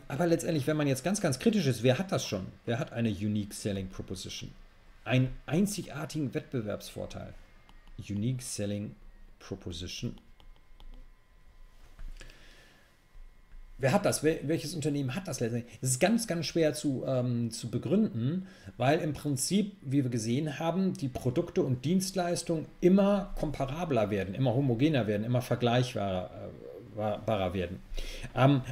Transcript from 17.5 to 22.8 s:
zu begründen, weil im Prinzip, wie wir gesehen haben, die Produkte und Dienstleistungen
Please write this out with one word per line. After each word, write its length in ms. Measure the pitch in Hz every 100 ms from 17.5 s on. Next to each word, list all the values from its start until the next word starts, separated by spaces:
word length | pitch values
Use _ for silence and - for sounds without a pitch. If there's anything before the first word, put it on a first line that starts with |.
zu 180 | - 120
begründen, 800 | 120 117 190 220 117 127 185 185 - 98 -
weil 240 | 127 165
im 140 | 160
Prinzip, 640 | 139 151 135 - 190 208 -
wie 240 | 131 143
wir 60 | 127
gesehen 500 | 120 110 127 156 135
haben, 320 | 165 175 190
die 160 | - 139
Produkte 560 | - 127 160 170 190
und 200 | 143 123
Dienstleistungen 840 | 147 185 185 185 175 170 - 160 - -